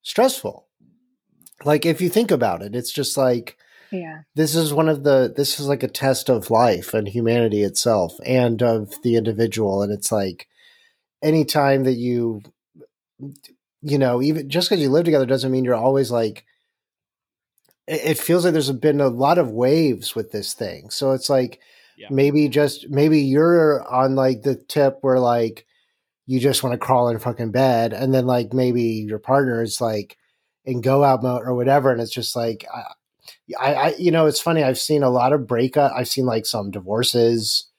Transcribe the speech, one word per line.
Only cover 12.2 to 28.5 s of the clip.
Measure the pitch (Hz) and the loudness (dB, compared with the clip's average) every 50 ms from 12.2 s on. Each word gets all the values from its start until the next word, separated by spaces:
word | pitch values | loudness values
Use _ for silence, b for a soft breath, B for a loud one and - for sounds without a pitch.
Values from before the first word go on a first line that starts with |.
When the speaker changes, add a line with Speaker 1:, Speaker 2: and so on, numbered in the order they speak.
| 117 117 110 104 101 - _ _ _ _ _ 156 143 _ _ _ _ _ _ _ 135 139 135 _ _ - _ _ _ _ _ _ | -2 -4 -6 -8 -14 -20 _ _ _ _ _ _ -20 _ _ _ _ _ _ _ -18 -18 -18 _ _ -20 _ _ _ _ _ _
Speaker 1:
you | - 147 143 139 | -4 -2 0 2
know, | 135 123 123 123 | 2 2 2 2
even | 135 147 156 160 139 135 | 0 0 -2 -2 -6 -4
just | 139 175 175 - | -2 -2 0 0
'cause | 214 175 | 0 0
you | 147 135 | 2 2
live | 135 165 165 | 2 2 2
together | 170 156 139 131 | 2 2 2 2
doesn't | 120 135 131 135 131 | 2 0 -2 0 -2
mean | 131 131 131 | 0 0 0
you're | 123 123 | 0 0
always, | 110 117 131 135 139 135 113 | 2 2 2 2 2 0 0
like, | 120 117 113 107 107 - _ _ _ _ _ _ _ _ _ _ _ _ _ _ _ _ _ _ _ _ _ _ _ _ _ _ _ _ _ - | 0 -2 -2 -2 -4 -10 _ _ _ _ _ _ _ _ _ _ _ _ _ _ _ _ _ _ _ _ _ _ _ _ _ _ _ _ _ -8
it, | 156 151 - 156 | -6 -4 -2 -2
it | 151 - | -2 -2
feels | - - 165 180 170 | 0 0 2 2 4
like | 180 | 2
there's | 156 156 139 135 | 2 2 0 -2
been | 135 113 131 156 143 143 | -4 0 2 2 2 4
a | 139 131 | 2 0
lot | 117 120 135 143 175 175 | 2 2 2 2 4 2
of | 151 120 | 2 0
waves | 107 113 123 131 147 165 165 143 117 98 - - - | 0 0 2 2 4 4 2 2 0 -2 -6 -8 -8
with | 113 107 - | -8 -8 -6
this | - 104 98 - - | -8 -8 -8 -8 -8
thing. | - 117 95 85 78 73 107 | -8 -8 -10 -10 -12 -16 -14
So | - - 143 135 | -8 -4 -2 0
it's | 135 131 - - | -2 -2 0 0
like, | 143 131 127 117 - b b b b b b b b | 0 0 0 -2 -8 b b b b b b b b
Speaker 3:
Yeah. | b 107 - | b -10 -4
Speaker 1:
maybe | 139 131 139 143 143 151 151 143 | 2 2 2 4 4 2 2 2
just, | 120 147 147 139 - - - - | 2 2 0 0 -2 -8 -12 -4
maybe | 143 139 147 156 156 151 | 0 2 4 4 4 4
you're | 143 135 131 147 160 170 175 170 160 151 147 131 - - | 2 2 2 4 4 6 6 6 4 4 2 0 -2 -2
on, | 123 127 135 135 135 | 0 0 2 2 2
like, | 135 131 131 131 110 | 2 2 2 0 0
the | - 139 127 | -2 -4 -4
tip | - - - - 151 139 135 135 - | -4 -8 -4 0 2 2 2 0 0
where, | - 135 127 127 | 0 2 2 2
like, | 123 120 120 120 117 113 113 - _ _ _ _ _ _ _ _ _ _ _ _ _ | 2 2 2 2 0 -2 -4 -10 _ _ _ _ _ _ _ _ _ _ _ _ _
you | - 131 127 | -4 -4 0
just | 120 139 127 - | 2 0 0 0
wanna | - 127 123 - | -2 -4 -4 -4
crawl | - - 131 123 120 120 | 0 2 2 2 2 0
in | 117 110 | -2 -2
fucking | - 123 113 - 120 110 | -6 -8 -6 -6 -8 -4
bed | 101 127 135 131 123 113 117 113 | 0 2 2 2 2 2 0 -2
and | 107 98 131 131 131 | -4 -4 -2 0 0
then, | 131 123 | 2 2
like, | 127 127 123 117 101 | 2 0 0 -2 -2